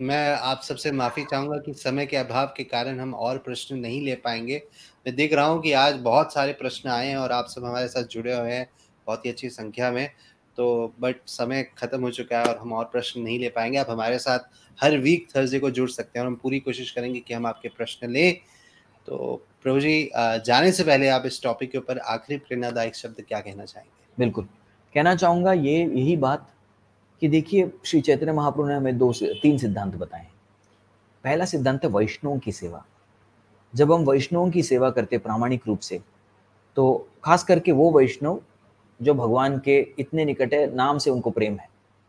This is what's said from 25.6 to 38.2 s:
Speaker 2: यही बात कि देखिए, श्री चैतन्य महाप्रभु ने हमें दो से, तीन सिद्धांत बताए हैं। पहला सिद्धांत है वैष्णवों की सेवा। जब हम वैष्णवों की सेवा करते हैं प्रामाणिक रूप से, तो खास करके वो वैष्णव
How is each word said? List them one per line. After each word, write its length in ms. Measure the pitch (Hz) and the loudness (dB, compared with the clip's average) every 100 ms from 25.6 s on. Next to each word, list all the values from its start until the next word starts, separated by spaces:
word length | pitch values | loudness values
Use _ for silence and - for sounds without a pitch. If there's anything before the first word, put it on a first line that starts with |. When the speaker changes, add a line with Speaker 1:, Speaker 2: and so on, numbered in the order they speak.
| 139 160 | 2 2
Speaker 2:
यही 320 | 170 127 135 170 | 2 0 2 2
बात 340 | 131 147 - _ _ _ _ _ _ _ | 0 -2 -6 _ _ _ _ _ _ _
कि 60 | 156 | 2
देखिए, 440 | 160 156 196 185 - | 2 4 2 2 -4
श्री 160 | - 160 | 0 2
चैतन्य 300 | 139 151 160 | 4 2 2
महाप्रभु 360 | 156 147 143 143 | 0 0 0 -2
ने 80 | |
हमें 220 | 143 131 123 | 0 0 2
दो 160 | 123 | 2
से, 260 | 117 101 - | 2 -2 4
तीन 140 | 151 139 | 4 4
सिद्धांत 380 | 120 98 98 | 0 -2 -4
बताए 260 | 87 90 80 | -6 -10 -12
हैं। 120 | 85 _ _ _ _ _ _ _ _ _ | -18 _ _ _ _ _ _ _ _ _
पहला 220 | 131 156 | -2 -2
सिद्धांत 380 | 185 160 131 135 | 0 0 0 0
है 60 | 156 | 0
वैष्णवों 500 | 98 107 - 143 143 | 0 0 -2 -4 -4
की 120 | 110 | -6
सेवा। 340 | - 87 80 - _ _ _ _ _ _ _ _ | -8 -12 -12 -18 _ _ _ _ _ _ _ _
जब 180 | 120 147 | 2 4
हम 120 | 170 | 6
वैष्णवों 460 | 139 139 123 170 180 | 4 2 2 2 2
की 120 | 170 | 2
सेवा 260 | - 127 131 | 2 2 4
करते 260 | 120 104 | 2 -2
हैं 80 | 120 | -4
प्रामाणिक 380 | 110 110 120 123 113 | -2 -2 0 -2 -2
रूप 120 | 101 | -4
से, 220 | - 90 - _ _ _ _ _ _ | -6 -12 -12 _ _ _ _ _ _
तो 340 | - 131 123 - _ | 2 4 2 -4 _
खास 200 | 151 175 | 2 2
करके 280 | - 170 180 | 6 4 4
वो 200 | 139 165 | 4 6
वैष्णव 500 | 156 131 - | 8 6 2